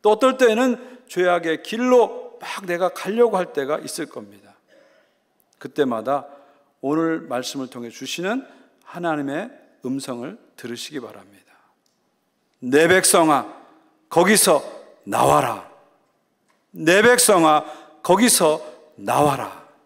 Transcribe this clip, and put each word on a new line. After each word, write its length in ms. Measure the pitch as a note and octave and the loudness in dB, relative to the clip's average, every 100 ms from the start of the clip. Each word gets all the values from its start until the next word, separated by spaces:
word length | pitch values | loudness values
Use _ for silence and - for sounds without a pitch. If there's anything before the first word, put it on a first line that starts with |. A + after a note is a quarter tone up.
또 80 | G#3 | 2
어떨 260 | G#3+ C4 C4 | 4 2 4
때는 640 | B3 A3 B3+ A#3 - - _ | 2 4 0 -2 -10 -20 _
죄악의 540 | F#3 F3+ F3 E3 E3 | -2 0 0 -2 -6
길로 760 | - A3+ B3+ B3 G#3 - - - | -6 -4 2 4 4 -2 -16 -18
막 260 | - - F#3 | -14 -12 -8
내가 240 | F3 F3+ | -4 -4
가려고 460 | F3 F#3+ A3+ A#3+ F#3+ | -4 -8 0 2 0
할 160 | F3 | -4
때가 260 | - C3+ D#3 | -6 -4 -6
있을 280 | B2 - D3+ | -8 -12 -12
겁니다. 480 | - G#2 G2+ G2+ G2 _ _ _ _ _ _ _ _ _ _ | -14 -18 -20 _ _ _ _ _ _ _ _ _ _ _ _
그때마다 680 | C#3+ - C3+ A2+ A2+ C#3+ - - _ _ _ _ | -12 -2 -2 -2 -4 -4 -6 -20 _ _ _ _
오늘 400 | C3+ D#3 E3 D#3+ | -4 -2 -2 -6
말씀을 480 | E3 B2+ B2+ C#3 B2+ | -6 -8 -8 -10 -12
통해 200 | B2 A#2+ | -14 -16
주시는 580 | A2 C3 - F#3 B3 - - _ _ | -14 -12 -8 -6 -6 -10 -20 _ _
하나님의 680 | _ F3 E3+ D3+ C#3 C#3+ A3 - _ _ B2+ | _ -8 -6 -4 -4 -8 -10 -16 _ _ -10
음성을 520 | C3+ C3+ A#2+ C3 G#3+ _ _ | -8 -10 -12 -12 -16 _ _
들으시기 440 | A#2 A#2+ - D3 | -14 -14 -12 -14
바랍니다. 440 | A2 G2+ F#2+ _ _ _ _ _ _ _ _ _ _ _ _ _ | -14 -20 -20 _ _ _ _ _ _ _ _ _ _ _ _ _
"내 260 | B2 C#3 E3 | 0 4 6
백성아, 580 | F#3 F3+ F#3+ D#3+ C#3 G#2 - - _ _ _ _ | 4 4 4 4 2 -2 -16 -20 _ _ _ _
거기서 520 | D#3+ F3+ G#3+ - D3+ - - - _ | 2 4 4 4 2 0 -18 -20 _
나와라. 680 | - A2 C3 D3 B2+ G#2 - _ _ _ _ _ _ _ _ _ _ | -8 0 2 2 0 -6 -14 _ _ _ _ _ _ _ _ _ _
내 320 | - D#3+ F#3 | -4 2 6
백성아, 640 | A3+ B3 A3+ F#3+ D#3+ D3+ - - - _ | 6 4 4 4 4 2 0 -18 -20 _
거기서 600 | - F#3 A#3+ A#3 E3 D3+ - - _ - | 0 2 4 2 2 0 -6 -20 _ -14
나와라." 680 | G2+ B2+ D3 C3 G#2 - - _ | -4 0 2 0 -8 -14 -20 _